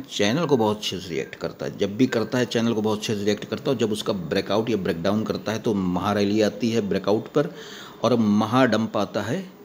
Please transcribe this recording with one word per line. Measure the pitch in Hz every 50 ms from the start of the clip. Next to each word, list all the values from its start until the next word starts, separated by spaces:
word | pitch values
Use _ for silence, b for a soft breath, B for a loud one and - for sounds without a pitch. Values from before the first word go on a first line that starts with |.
| 131
channel | - - - 101 101 117 165 170
को | 143 143
बहुत | 113 110 107 107
अच्छे | 107 - - 101 90
से | 82 90
react | 80 67 - - -
करता | - 85 82 - - -
है, | 69 -
जब | - 98 98 101
भी | 110 131
करता | 127 - 117 110 107 -
है | 127 123
channel | 117 - 117 113 117 113
को | 107
बहुत | 104 110 107 104
अच्छे | - - 110
से | 101 101
react | 104 104 104 -
करता | - 110 104 -
है, | 147
और | 139 113
जब | 120 107
उसका | 107 104 - - 110
breakout | 95 82 73 92 98 95 - 98 107 110 123
या | 113 98
breakdown | 90 95 87 82 82 95 104 110 107
करता | 101 92 92 - 104
है | 110 110
तो | - 123 104
महा | 98 92 90 90 87 90 104 104
रैली | 104 101 101 104 110 107
आती | 101 104 - 127 113
है | 113 117 104 95
breakout | 95 95 - - 202 - - -
पर | - 151 147 - B B B B B B B B B B -
और | 117 123
महा | 117 110 104 104 107 110 107 117 127 135
डंप | 120 107 107 110 104 -
आता | 110 101 95 - 107 101
है | 110 139 190 185 185 - -